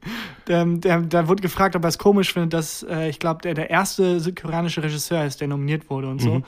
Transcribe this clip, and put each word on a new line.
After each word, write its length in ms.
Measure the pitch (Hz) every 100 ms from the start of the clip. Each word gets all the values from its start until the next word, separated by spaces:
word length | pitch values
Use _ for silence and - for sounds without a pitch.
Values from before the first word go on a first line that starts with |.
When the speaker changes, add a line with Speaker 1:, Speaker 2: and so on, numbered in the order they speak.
| 180 233 220 - -
Speaker 1:
Der, 180 | 170
der, 360 | 170 170 185 170
der 260 | 165 170 165
wurde 140 | 196
gefragt, 340 | 185 - 196 185
ob 80 |
er 40 | 165
es 100 | -
komisch 340 | 202 202 185
findet, 220 | 180 165
dass, 280 | 165 156 -
äh, 280 | - 160 160
ich 80 | 147
glaub, 240 | 165 165
der, 100 | 175
der 160 | 156 160
erste 500 | 165 196 - 185 175
südkoreanische 600 | 160 180 156 165 170 160
Regisseur 420 | 151 151 - 170 147
ist, 140 | -
der 60 | 143
nominiert 420 | 143 143 151 -
wurde 180 | 135 135
und 120 | 131
so. 140 | 120
Speaker 2:
Mhm. 80 | 135